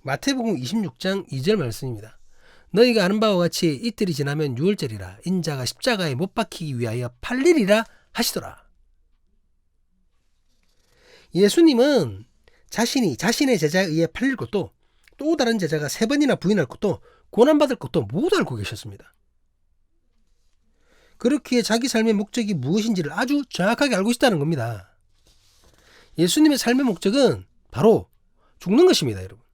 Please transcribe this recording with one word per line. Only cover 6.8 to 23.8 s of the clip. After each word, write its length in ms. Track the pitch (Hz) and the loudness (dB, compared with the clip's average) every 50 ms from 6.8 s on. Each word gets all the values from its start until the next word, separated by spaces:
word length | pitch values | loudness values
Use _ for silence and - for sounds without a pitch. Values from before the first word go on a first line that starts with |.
| 120 113 110 123 123 120 _ _ | -4 -4 -4 -6 -8 -10 _ _
팔리리라." 640 | - - 240 254 269 349 349 302 208 185 208 220 226 - _ _ _ _ | -10 -6 -4 2 4 4 4 4 4 4 2 2 2 -4 _ _ _ _
하시더라. 560 | _ - 240 - - 175 - 92 - - _ _ _ _ _ _ _ _ _ _ _ _ _ _ _ _ _ _ _ _ _ _ _ _ _ _ _ _ _ _ _ _ _ _ _ _ _ _ _ _ _ _ _ _ _ _ _ _ _ _ - - _ _ - | _ -4 -4 -4 -4 -6 -10 -10 -18 -20 _ _ _ _ _ _ _ _ _ _ _ _ _ _ _ _ _ _ _ _ _ _ _ _ _ _ _ _ _ _ _ _ _ _ _ _ _ _ _ _ _ _ _ _ _ _ _ _ _ _ -20 -20 _ _ 2
예수님은 920 | 170 202 208 - 339 339 320 269 226 254 294 285 240 151 117 98 98 110 _ _ _ _ _ _ _ _ _ | 4 4 4 6 8 6 8 8 6 4 6 4 4 2 0 -4 -12 -18 _ _ _ _ _ _ _ _ _
자신이 480 | - - 233 233 - 277 240 170 120 | -2 -2 -2 0 0 0 0 0 -2
자신의 400 | - - 202 233 - 302 262 240 | 0 -2 -2 0 0 2 2 2
제자에 280 | 175 151 147 156 185 196 | 2 0 0 0 0 0
의해 220 | 175 151 160 165 | 0 0 0 0
팔릴 280 | 160 _ - 247 277 262 | -2 _ -4 -4 -4 -4
것도, 360 | - 135 - - 202 - - _ _ _ _ _ _ _ _ _ | -4 -8 -6 -6 -6 -6 -6 _ _ _ _ _ _ _ _ _
또 200 | - 277 311 339 | -6 -2 -2 0
다른 200 | - 254 233 226 | 0 0 0 0
제자가 320 | 214 180 143 160 151 147 139 | -2 -2 -2 -2 -2 -4 -6
세 160 | - - 226 | -2 -2 -2
번이나 300 | 220 285 294 302 262 202 | 0 2 2 2 2 0
부인할 300 | - - 175 214 190 143 | 0 0 0 2 2 0
것도, 360 | - - - - 202 160 - - _ _ _ _ _ | -4 -4 -4 -4 -4 -4 -4 -10 _ _ _ _ _
고난받을 460 | - 202 240 294 311 294 302 262 254 | 2 4 4 6 6 4 2 0 0
것도 260 | - - 139 - 170 117 | -6 -6 -4 -4 -4 -4
모두 340 | 98 123 180 285 370 415 | -2 -4 -2 0 0 2
알고 180 | 349 202 - 127 | 0 0 -2 -4
계셨습니다. 600 | 107 98 - 110 - - 104 98 - - _ _ _ _ _ _ _ _ _ _ _ _ _ _ _ _ _ _ _ _ _ _ _ _ _ _ _ _ _ _ _ _ _ _ _ _ _ _ _ _ _ _ | -8 -8 -10 -10 -12 -14 -16 -18 -18 -20 _ _ _ _ _ _ _ _ _ _ _ _ _ _ _ _ _ _ _ _ _ _ _ _ _ _ _ _ _ _ _ _ _ _ _ _ _ _ _ _ _ _
그렇기에 440 | _ - 247 294 - _ - 254 240 | _ 0 0 0 0 _ 0 0 0
자기 260 | 220 - 214 233 247 | 2 2 0 0 0
삶의 260 | 254 - 226 220 226 220 | 0 0 2 2 2 2
목적이 400 | 196 214 - - 247 226 208 208 | 0 -2 -2 -4 -4 -2 -2 -2
무엇인지를 580 | 143 123 135 175 220 208 233 214 180 160 - 151 | -2 -2 0 0 0 0 0 -2 -2 -4 -4 -4
아주 300 | 202 262 247 285 285 269 _ | -4 -2 0 0 -2 -2 _
정확하게 460 | - - 180 202 233 - | -4 -2 0 0 2 0